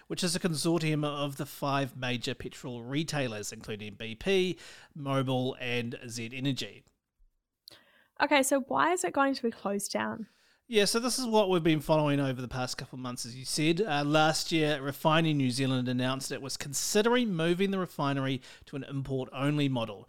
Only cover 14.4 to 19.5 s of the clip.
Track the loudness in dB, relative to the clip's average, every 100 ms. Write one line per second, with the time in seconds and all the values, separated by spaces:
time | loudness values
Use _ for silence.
14.4 | 0 2 2 0 -4 0 4 4 4 4
15.4 | 2 2 2 2 0 0 0 -2 -4 -8
16.4 | -6 -8 -6 -4 0 2 4 4 2 0
17.4 | 2 2 2 0 -2 -2 0 0 0 -4
18.4 | -6 -20 -14 -12 -8 -6 -4 -4 -6 -2
19.4 | 0